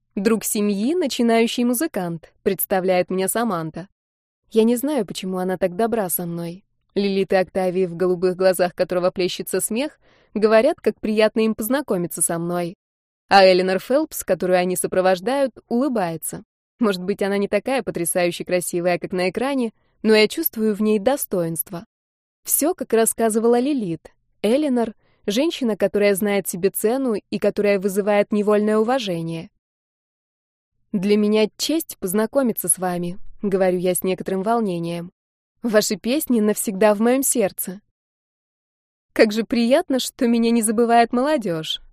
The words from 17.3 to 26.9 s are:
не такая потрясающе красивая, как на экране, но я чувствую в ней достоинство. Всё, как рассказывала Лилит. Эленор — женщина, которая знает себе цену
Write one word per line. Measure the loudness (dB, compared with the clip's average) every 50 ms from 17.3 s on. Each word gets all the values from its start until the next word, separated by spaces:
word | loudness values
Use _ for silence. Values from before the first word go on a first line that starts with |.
| 0
не | -2 0
такая | 0 -2 -2 0 -2 -2 -2 -4
потрясающе | -4 -6 -4 -4 -2 0 0 0 0 -2 -4 -4
красивая, | -2 -2 -2 -2 -4 -4 -2 0 0 0 0
как | -2 -4
на | -2 -2 -2 -2
экране, | -2 -2 -2 -2 -2 -2 -2 -4 -6 _ _ _ _ _
но | 2 4 6
я | 6 6
чувствую | 4 2 -4 -6 -6 -4 -2 -2 -2 0
в | 0
ней | 0 0 0 0
достоинство. | 0 -4 -6 -6 -6 -4 -4 -4 -2 -4 -6 -8 -10 -12 -12 -14 -14 _ _ _ _ _ _ _ _ _ _ _ _
Всё, | -4 -2 0 0 0 0
как | -2 -2 0 2
рассказывала | 2 2 2 0 0 0 0 0 2 2 4 2 2
Лилит. | 2 0 -2 -2 -2 -4 -6 -8 -10 -18 -20 _ _ _ _ _
Эленор — | 0 0 2 2 2 2 2 0 0 -2 -4 _ _ _ _ _ _
женщина, | -2 0 0 0 0 0 -2 -2 -2 0
которая | 0 0 0 2 2 2 2 2
знает | 2 0 0 0 0 -2
себе | -4 -4 -2 -2 -2
цену | 0 0 0 0